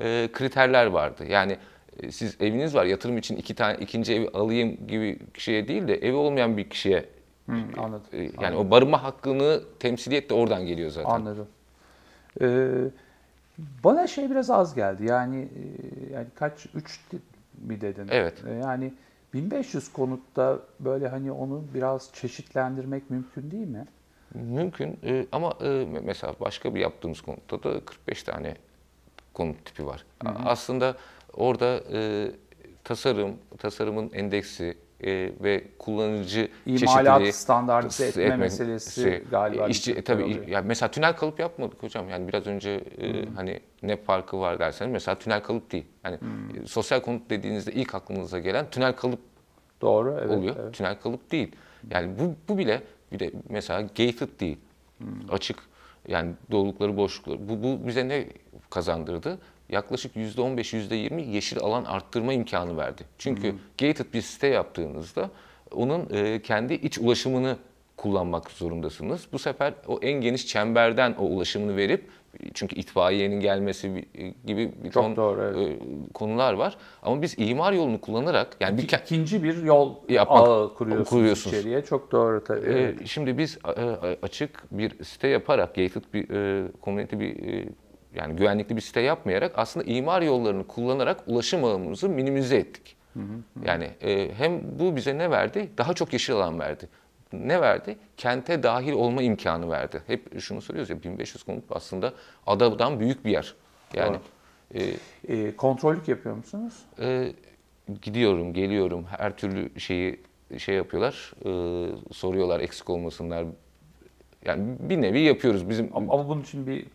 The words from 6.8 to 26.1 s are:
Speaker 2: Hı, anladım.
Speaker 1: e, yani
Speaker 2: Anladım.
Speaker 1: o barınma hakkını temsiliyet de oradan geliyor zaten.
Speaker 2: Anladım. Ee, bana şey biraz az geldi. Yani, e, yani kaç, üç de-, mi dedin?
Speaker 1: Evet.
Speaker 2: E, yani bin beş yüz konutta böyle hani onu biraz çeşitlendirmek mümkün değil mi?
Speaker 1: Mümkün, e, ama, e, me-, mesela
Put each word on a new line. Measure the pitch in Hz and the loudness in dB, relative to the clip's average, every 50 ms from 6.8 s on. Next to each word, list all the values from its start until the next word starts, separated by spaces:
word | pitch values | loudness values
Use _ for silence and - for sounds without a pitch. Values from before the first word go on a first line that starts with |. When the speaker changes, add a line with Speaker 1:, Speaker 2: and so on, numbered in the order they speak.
| - 98 95 82 - - - - _ _ _ _ _ | 2 4 4 2 2 -4 -12 -20 _ _ _ _ _
Speaker 2:
Hı, | - 120 117 110 107 - 120 | -6 -4 -4 -4 -6 -6 -8
anladım. | 117 110 107 104 - - | -6 -6 -8 -10 -12 -10
Speaker 1:
e, | - - | -8 -8
yani | 87 - - - | -8 -8 -4 -4
Speaker 2:
Anladım. | 98 90 85 90 104 | -2 0 0 0 6
Speaker 1:
o | 95 | 8
barınma | 110 123 131 143 151 131 | 10 10 10 8 4 2
hakkını | 135 135 - - - 139 131 135 139 151 156 - - - - - | 0 -4 -8 -6 -4 -2 0 2 4 2 2 2 -2 -8 -10 -4
temsiliyet | - 123 123 - - 123 139 143 - - | -2 -2 -2 -2 -2 0 0 0 2 2
de | 110 | 4
oradan | 117 117 107 90 90 92 | 4 4 4 2 0 0
geliyor | 85 85 82 85 78 | -2 -2 -2 -4 -4
zaten. | 73 82 76 - | -4 -4 0 0
Speaker 2:
Anladım. | 117 113 107 107 104 104 104 - - _ _ _ _ _ _ - - _ _ - - - _ - _ - | 0 0 0 -4 -8 -8 -10 -12 -16 _ _ _ _ _ _ -20 -20 _ _ -20 -20 -20 _ -16 _ 0
Ee, | 131 123 123 131 131 131 131 127 131 135 135 - - - _ _ _ _ _ _ _ _ _ - 156 139 135 123 - | 2 4 4 4 4 4 2 0 0 -2 -4 -8 -18 -20 _ _ _ _ _ _ _ _ _ -18 -16 -16 -12 4 6
bana | 190 269 339 359 | 6 8 8 4
şey | 349 - 285 277 254 | 2 -2 -4 -2 0
biraz | 269 269 240 208 | 0 0 2 4
az | 240 196 180 165 135 | 4 4 4 4 2
geldi. | 123 101 98 98 98 107 | 0 0 0 0 0 0
Yani, | 113 120 123 123 127 131 131 131 - - - - - - - - 131 135 135 135 135 | 2 2 2 2 0 -4 -6 -6 -8 -12 -14 -14 -12 -12 -12 -12 -12 -12 -12 -12 -10
e, | 135 | -10
yani | 127 120 123 - | -10 -10 -12 -6
kaç, | - 151 151 151 - - - - | -4 -4 -4 -4 -8 -16 -12 -12
üç | 156 151 - - - - - | -12 -12 -12 -18 -20 -16 -14
de-, | 180 - - _ - - _ _ - - 110 | -14 -14 -14 _ -20 -20 _ _ -20 -14 -10
mi | 113 110 101 | -10 -8 -6
dedin? | 104 101 98 101 101 101 | -6 -6 -6 -8 -2 2
Speaker 1:
Evet. | 123 120 90 85 - - - 120 | 2 4 4 2 -2 -6 -10 -8
Speaker 2:
E, | 117 | -6
yani | 117 131 131 127 127 131 131 131 - _ _ _ _ _ _ - | -4 -4 -4 -4 -4 -6 -8 -10 -14 _ _ _ _ _ _ -6
bin | 135 160 208 | -6 -4 -2
beş | 294 277 254 - - | -4 -4 -4 -4 -6
yüz | 143 - - | -8 -8 -8
konutta | - 143 131 131 131 127 - _ _ 135 127 131 82 - - - _ - | -4 -2 -2 -2 -2 -6 -10 _ _ 0 2 2 2 -2 -4 -14 _ -8
böyle | 135 131 135 139 139 123 | -4 -4 -2 -2 -2 -4
hani | 131 135 139 135 | -4 -6 -6 -6
onu | 135 135 131 135 139 151 151 139 135 | -6 -6 -6 -6 -6 -8 -8 -8 -4
biraz | 131 131 131 135 131 - - | -2 0 0 0 -2 -6 -12
çeşitlendirmek | - - - 120 - - - - - 135 131 127 131 135 127 135 139 135 139 - | -12 -10 -8 -8 -8 -10 -16 -4 -2 -2 -2 -2 -4 -6 -6 -6 -8 -8 -6 -6
mümkün | 127 127 127 - - 135 135 151 | -6 -6 -6 -8 -10 -12 -10 -8
değil | 180 226 214 165 | -8 -8 -8 -8
mi? | 120 104 139 - _ _ _ _ _ _ _ _ - | -8 -10 -12 -14 _ _ _ _ _ _ _ _ -12
Speaker 1:
Mümkün, | 117 120 117 120 143 175 185 160 - 143 156 - - - | -10 -6 -4 -2 -2 -2 -2 -4 -6 -6 -8 -8 -6 -4
e, | 120 127 131 127 - | -2 -2 -2 -2 -2
ama, | - 147 170 165 - - | -2 -2 -2 -2 -4 -2
e, | 151 | -2
me-, | 143 139 135 127 78 - - - | 0 0 0 -2 -4 -6 -6 -6
mesela | - | -6